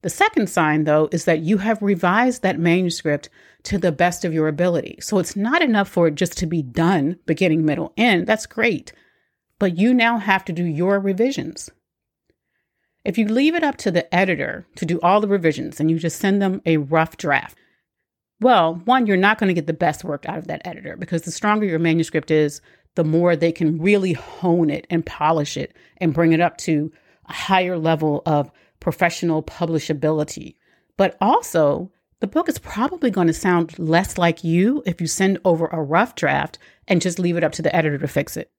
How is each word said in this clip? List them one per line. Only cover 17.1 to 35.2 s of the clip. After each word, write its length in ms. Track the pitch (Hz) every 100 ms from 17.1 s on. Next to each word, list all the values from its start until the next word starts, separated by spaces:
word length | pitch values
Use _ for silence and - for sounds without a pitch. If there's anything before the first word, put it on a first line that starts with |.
| -
draft, 400 | 160 139 - - _ _ _ _ _ _ _ _
well, 360 | 240 226 165 170 175
one, 220 | 254 226
you're 100 | 190
not 220 | 196 214
gonna 140 | 190
get 140 | 170 151
the 60 |
best 320 | 160 165 151 175
work 200 | 143 -
out 120 | 165
of 100 | -
that 180 | 156 -
editor, 300 | 160 - -
because 280 | 180 165
the 80 | 165
stronger 340 | - 208 214 208
your 140 | 160
manuscript 520 | 165 165 156 160 -
is, 300 | 156 151 - _ _ _ -
the 80 |
more 320 | 156 160 175 165
they 160 | 165
can 300 | 165 165 160
really 320 | 175 208 196
hone 560 | 156 - - 175 170 160
it 180 | 143 -
and 160 | 170 160
polish 520 | - 151 160 147 -
it 180 | - _ _ _
and 160 | 175
bring 180 | 147 165
it 80 | 160
up 160 | 170 -
to 340 | - 151 151 _ _ _ _
a 80 |
higher 440 | - - 190 180 175
level 460 | 160 160 156 147 -
of 240 | 151 147 _ _ _
professional 640 | - - 175 - 175 160
publishability. 1120 | 156 - 170 160 - 151 151 156 151 - - _ _ _ _ -
But 200 | 190 196
also, 720 | 202 370 480 170 147 143 185 _ _ _
the 80 | 196
book 200 | 311 349
is 120 | -
probably 520 | - - 262 359 254
gonna 220 | 190 170
sound 440 | 165 196 175 165 -
less 400 | 160 165 196 -
like 260 | 170 165
you 380 | 170 165 202 285 202
if 160 | 165
you 60 | 165
send 320 | -